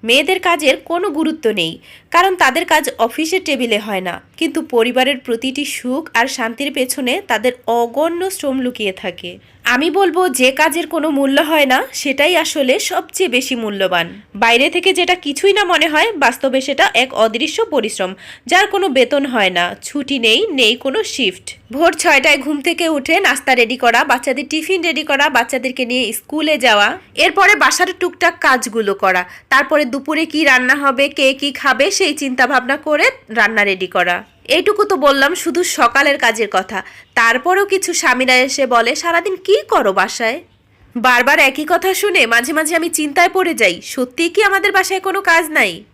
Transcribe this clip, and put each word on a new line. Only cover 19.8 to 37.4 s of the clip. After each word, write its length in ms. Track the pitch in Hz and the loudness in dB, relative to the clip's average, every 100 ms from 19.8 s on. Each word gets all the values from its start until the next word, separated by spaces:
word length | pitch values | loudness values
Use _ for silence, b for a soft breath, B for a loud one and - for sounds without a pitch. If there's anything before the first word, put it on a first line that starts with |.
ছুটি 360 | - 285 277 277 | -8 -8 -4 -2
নেই, 280 | 226 233 440 | 2 2 0
নেই 300 | 285 226 240 | 0 0 0
কোনো 260 | 277 277 | -2 -4
শিফট। 520 | 427 - 220 185 - - _ | -4 -2 -4 -4 -14 -20 _
ভোর 200 | 247 339 | 0 0
ছয়টায় 460 | 359 349 285 269 285 | 2 2 4 4 0
ঘুম 220 | 277 294 | 0 -4
থেকে 280 | 285 330 339 | -2 -2 -2
উঠে 320 | 302 269 330 | -2 0 0
নাস্তা 340 | 370 277 - | 2 0 0
রেডি 220 | 247 233 247 | 2 2 2
করা, 280 | 240 233 | 2 2
বাচ্চাদের 440 | 294 247 262 254 294 | 2 0 0 -4 -4
টিফিন 340 | 311 311 381 | -6 -2 -2
রেডি 200 | 339 302 | -2 -4
করা, 260 | 311 277 285 | -2 0 2
বাচ্চাদেরকে 560 | 262 240 262 247 247 | 2 0 -4 -6 -6
নিয়ে 280 | 247 247 226 | -4 -2 -2
স্কুলে 460 | 226 _ 302 302 302 | -6 _ -4 -2 0
যাওয়া, 400 | 240 208 208 349 - | 4 4 2 0 -12
এরপরে 400 | - 320 381 392 | -2 0 4 4
বাসার 340 | 415 285 - 359 359 | 4 2 2 -2 -2
টুকটাক 380 | 359 - 349 349 | -6 0 -2 0
কাজগুলো 560 | 311 262 240 220 208 | 0 0 0 -4 -2
করা, 300 | 196 196 185 180 B B | 0 2 0 -2 B B
তারপরে 360 | 269 302 302 | 0 2 0
দুপুরে 400 | 294 269 277 311 | 0 -4 -4 -4
কি 200 | 320 302 | -2 0
রান্না 300 | 302 262 254 | 2 2 2
হবে, 340 | 285 277 254 277 | 0 0 0 -2
কে 260 | 285 269 | 2 0
কি 180 | 269 285 | 0 -4
খাবে, 380 | 277 285 254 294 | -2 -2 2 2
সেই 240 | 381 381 | 2 -2
চিন্তা 320 | 302 277 254 254 | -2 -6 0 2
ভাবনা 300 | 277 247 285 | 0 0 -4
করে 340 | 302 302 427 523 _ | 0 0 0 -2 _
রান্না 360 | 220 214 220 | 0 0 2
রেডি 220 | 202 190 185 | 0 -2 -2
করা। 380 | 190 175 175 208 _ | -2 0 -2 -6 _
এইটুকু 400 | - 320 415 415 | -2 0 2 0
তো 120 | 415 381 | 0 2
বললাম 380 | 285 277 277 | 2 2 0
শুধু 300 | 349 330 302 | 0 -4 -2
সকালের 540 | 349 - 240 269 294 277 | -2 0 2 2 2 2
কাজের 300 | 240 226 208 | 0 0 0
কথা। 320 | 190 190 202 - B B | -2 -4 -8 -10 B B
তারপরেও 520 | - 226 247 | 0 2 2